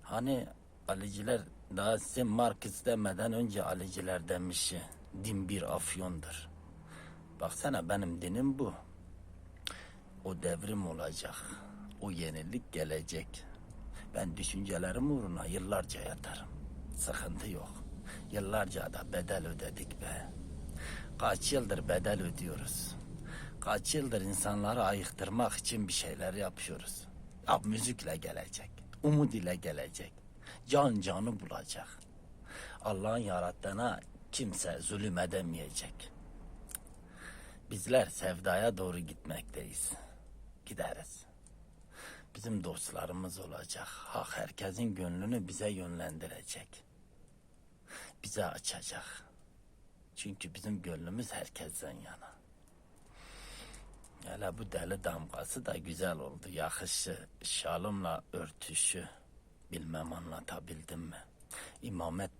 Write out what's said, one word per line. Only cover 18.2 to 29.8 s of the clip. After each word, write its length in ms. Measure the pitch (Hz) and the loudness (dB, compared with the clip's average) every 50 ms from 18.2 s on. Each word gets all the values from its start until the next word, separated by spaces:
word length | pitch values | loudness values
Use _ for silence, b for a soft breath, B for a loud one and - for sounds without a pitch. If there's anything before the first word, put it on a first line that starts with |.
| B B - | B B 0
Yıllarca 600 | 104 98 98 104 107 101 90 - - - - - | 0 2 4 4 4 4 4 2 0 -2 -2 -2
da 200 | - - - 95 | -4 -4 -2 0
bedel 340 | 90 85 82 101 92 80 | 0 2 2 2 2 2
ödedik 540 | 82 82 - - - - - - - - - | 0 -2 -2 -4 -4 -4 -4 -6 -6 -6 -4
be. 300 | 71 - - - - - - - - - - - - - - B B B B B B B B - | -4 -4 -2 -4 -4 -4 -6 -6 -6 -4 -4 -4 -4 -4 -4 B B B B B B B B 4
Kaç 340 | - 117 95 - - - 139 | 4 4 4 4 4 6 6
yıldır 360 | 135 120 98 98 82 71 73 | 6 6 6 4 2 4 6
bedel 340 | 87 92 90 101 104 95 92 | 6 6 6 6 4 4 4
ödüyoruz. 720 | 87 82 78 85 87 76 67 - - - - - - - - - - - - B B B B B B B B | 2 0 0 0 -2 -2 -2 -2 -2 -2 -2 -2 -2 -4 -6 -6 -6 -6 -6 B B B B B B B B
Kaç 340 | - 110 107 104 - - - | 2 4 4 4 4 4 4
yıldır 260 | 156 139 127 113 104 | 4 4 4 4 4
insanları 600 | 95 98 98 - - 104 104 104 101 101 117 123 110 | 4 4 2 4 4 4 4 4 6 6 6 6 8
ayıktırmak 720 | 95 101 98 90 - - - 95 92 101 120 120 104 - | 6 6 4 2 0 -2 -2 0 2 4 6 4 4 4
için 360 | - - - 123 110 104 92 | 2 0 2 2 2 2 2
bir 40 | - | 2
şeyler 420 | - - 85 87 95 95 92 92 | 2 2 0 0 0 0 0 2
yapıyoruz. 760 | 101 98 92 - - - - 92 - - - - - - - - - - - - - - - | 2 0 0 -2 -4 -6 -4 -4 -4 -4 -6 -6 -6 -8 -10 -10 -10 -10 -12 -12 -4 4 6
Ya 100 | - - | 6 6
müzikle 580 | - 104 107 110 117 123 123 107 - 85 80 | 6 4 2 4 4 2 0 0 -2 -2 -2
gelecek. 540 | 82 - 82 80 - - - - - - - - - - - - - - | -2 -2 -2 -4 -4 -6 -6 -6 -8 -8 -8 -10 -12 -12 -12 -2 4 6
Umut 320 | 147 151 147 147 - - | 8 10 10 10 8 6
ile 220 | 110 87 87 90 | 4 2 2 2
gelecek. 560 | 87 - 85 76 73 | 2 0 0 0 0